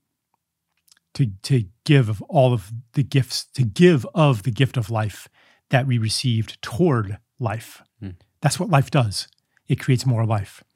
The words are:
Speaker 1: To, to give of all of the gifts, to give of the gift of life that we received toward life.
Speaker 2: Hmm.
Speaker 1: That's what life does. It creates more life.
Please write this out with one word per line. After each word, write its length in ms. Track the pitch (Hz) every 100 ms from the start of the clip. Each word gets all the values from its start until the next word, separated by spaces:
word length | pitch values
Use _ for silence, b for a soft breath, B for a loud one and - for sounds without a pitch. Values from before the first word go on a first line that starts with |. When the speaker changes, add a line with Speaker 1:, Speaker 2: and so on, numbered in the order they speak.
| _ _ _ _ _ _ _ _ _ _ _ -
Speaker 1:
To, 120 | 123 95
to 220 | - 131 95 _ -
give 240 | 139 113
of 120 | 107
all 300 | 277 156 127
of 180 | 120 90 117 -
the 100 | -
gifts, 420 | 104 135 - - -
to 100 | -
give 420 | 113 - 180 147 - 180
of 280 | 147 113
the 80 | 127
gift 260 | 107 135 127
of 120 | 110
life 400 | 113 107 - - b b b -
that 160 | 131 135
we 140 | 120
received 600 | 107 - 127 113 107 -
toward 580 | - 113 175 123 98 101 _ -
life. 440 | 120 110 - - _ -
Speaker 2:
Hmm. 120 | 98 92 _ _
Speaker 1:
That's 180 | 147 -
what 100 | 208
life 200 | 139 -
does. 380 | 147 110 - - _ _ _ -
It 120 | 139
creates 260 | - 123 131
more 180 | 113 113
life. 380 | 110 98 - _